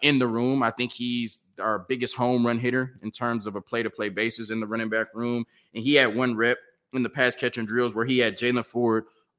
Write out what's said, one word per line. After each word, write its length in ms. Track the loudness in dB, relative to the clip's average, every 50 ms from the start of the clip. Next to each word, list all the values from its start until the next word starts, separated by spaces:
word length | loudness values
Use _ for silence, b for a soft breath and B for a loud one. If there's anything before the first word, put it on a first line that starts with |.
in 160 | 2 4 4 4
the 80 | 2
room. 360 | 2 0 0 0 2 2 2
I 80 | 2 0
think 220 | 0 -2 -4 -6
he's 460 | -4 -6 -4 -4 -2 -2 -4 -4 -6 -10 _ _ _ -4
our 200 | -2 -2 -2 -2
biggest 360 | -2 -4 -4 -2 -2 -2 0
home 300 | 0 2 2 4 4 4
run 120 | 2 2 0
hitter 400 | 0 0 0 0 -2 -2 -6 -12
in 80 | -12 -10
terms 360 | -6 -4 -2 -2 -2 -2 -4
of 100 | -6 -8
a 40 | -8
play-to-play 480 | -8 -4 -4 -2 -2 -4 -4 -4 -6 -4
basis 400 | -2 -2 -2 -2 -4 -6 -6 -6
in 100 | -6 -6
the 60 | -4
running 220 | -4 -4 -4 -4 -2
back 200 | -2 -2 -2 -4 -6
room. 300 | -6 -4 -2 -2 -4 -4 b b b b b b
And 80 | -4
he 120 | 0 4 6
had 200 | 6 6 6 4
one 220 | 2 0 0 2
rep 220 | 2 2 2 0 0 -4 _ _ _ _ _
in 100 | -2 -2
the 80 | -2 -2
pass 240 | 0 0 0 0 0
catching 320 | 0 -4 -4 -2 -4 -6
drills 280 | -2 0 0 0 0 0
where 100 | -2 0
he 140 | 2 2 2
had 180 | 2 2 0
Jaylan 300 | 0 0 0 0 0 -2
Ford, 380 | -4 -2 0 2 2 2 2 -2 b b b b b b